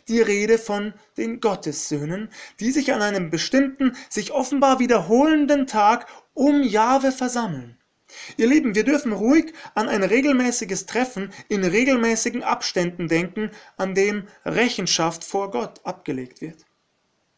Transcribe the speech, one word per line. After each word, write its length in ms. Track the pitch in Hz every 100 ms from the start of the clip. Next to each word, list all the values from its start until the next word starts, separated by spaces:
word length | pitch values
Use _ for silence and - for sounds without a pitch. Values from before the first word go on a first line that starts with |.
| -
die 140 | 226
Rede 360 | 220 202 208 226
von 360 | 226 202 214 - _ -
den 220 | 226 233
Gottessöhnen, 880 | 220 185 - 147 - 147 151 185 220 - - -
die 120 | 220
sich 220 | 277 277
an 80 | 233
einem 280 | 208 196 170
bestimmten, 680 | 160 - 262 277 269 262 - -
sich 220 | - -
offenbar 480 | 294 262 285 269 262
wiederholenden 880 | 247 226 165 233 302 311 285 285 269
Tag 400 | 214 208 233 - - _
um 300 | - 277 285
Jahwe 480 | 262 208 226 269 269
versammeln. 680 | 262 254 240 220 139 120 120 _ _ _ - - -
Ihr 100 | 226
Lieben, 260 | 302 254
wir 120 | 202 214
dürfen 260 | 285 254
ruhig 420 | 196 220 311 320 - - -
an 140 | 220
ein 120 | 214
regelmäßiges 840 | 190 233 277 262 247 240 202 185 -
Treffen 480 | 220 254 - 190 - -
in 160 | 208 185
regelmäßigen 760 | 196 262 254 226 226 233 240
Abständen 680 | 220 233 - - 175 175 165
denken, 420 | 165 175 214 214 - - -
an 200 | 190 190
dem 320 | 202 208 - - -
Rechenschaft 800 | 160 240 240 180 - 170 170 -
vor 260 | 196 196
Gott 300 | - 220 -
abgelegt 560 | - 185 - 131 123 -
wird. 260 | 156 160 _ _ _ _ _ _ _